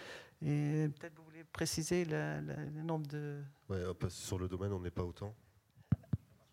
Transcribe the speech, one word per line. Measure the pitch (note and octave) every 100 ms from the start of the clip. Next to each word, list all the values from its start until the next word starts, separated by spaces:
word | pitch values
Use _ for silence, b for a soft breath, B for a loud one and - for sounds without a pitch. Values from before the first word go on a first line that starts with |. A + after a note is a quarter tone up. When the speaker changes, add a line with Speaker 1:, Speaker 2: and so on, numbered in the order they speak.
| B B B -
Speaker 1:
Et | D3+ D3 D3 D3+ D3+ D3
peut-être | E3+ D#3
vous | D#3+
voulez | D#3+ D#3
préciser | - E3 - D#3 F3+ D#3+
le, | D3+ D3+ D3+
le, | D3 D3+ D3 D3+
le |
nombre | E3 D#3+ C#3+
de | D3 D3 C#3+ C#3 - -
Speaker 2:
Ouais, | F#2+
hop, | F2+ F2 F2+
sur | - - F#2
le | F#2
domaine, | F#2 G2+
on | F#2+
n'est | F2+
pas | -
autant. | F2 - G2+ - - - _ - - - - - - - -